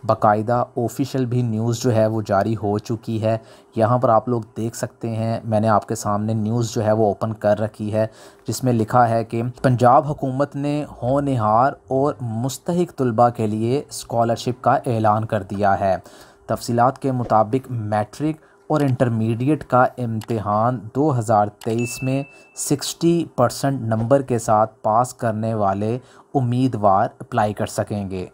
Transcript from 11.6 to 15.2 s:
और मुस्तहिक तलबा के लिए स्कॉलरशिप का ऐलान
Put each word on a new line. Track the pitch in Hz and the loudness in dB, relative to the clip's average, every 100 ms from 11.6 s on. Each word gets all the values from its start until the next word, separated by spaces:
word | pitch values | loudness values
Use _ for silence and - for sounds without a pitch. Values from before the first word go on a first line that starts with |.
| 135 - - | 2 0 -4
और | 131 143 - | 0 0 -2
मुस्तहिक | 123 110 131 131 - 175 170 | -6 -4 -4 -6 -4 -2 -2
तलबा | - 127 113 120 | -2 -2 2 2
के | 120 110 | 2 -4
लिए | 107 113 135 - | -2 -2 -2 -4
स्कॉलरशिप | - - 120 117 117 - 120 | -14 -6 -2 0 0 -4 -2
का | 123 135 - | 0 0 0
ऐलान | 113 110 107 | 0 2 0